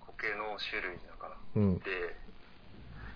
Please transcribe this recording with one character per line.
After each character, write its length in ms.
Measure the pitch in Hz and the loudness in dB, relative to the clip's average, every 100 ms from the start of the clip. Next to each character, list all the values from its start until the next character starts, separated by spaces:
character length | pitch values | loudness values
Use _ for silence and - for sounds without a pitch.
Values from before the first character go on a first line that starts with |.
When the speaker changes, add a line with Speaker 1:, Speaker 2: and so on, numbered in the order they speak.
Speaker 1:
苔 320 | - - 110 | -10 -2 0
の 240 | 104 107 101 | 0 -2 -2
種 240 | - 107 | 0 0
類 160 | 95 87 - | 0 -4 -8
だ 80 | |
か 160 | - 82 | -10 -10
ら。 80 | - - 107 | -6 2 8
Speaker 2:
う 40 | |
ん。 180 | 101 90 | 8 8
Speaker 1:
で、 80 | 98 92 85 - - - - - - - - - - | 2 0 0 -2 -8 -12 -14 -16 -14 -12 -10 -10 -10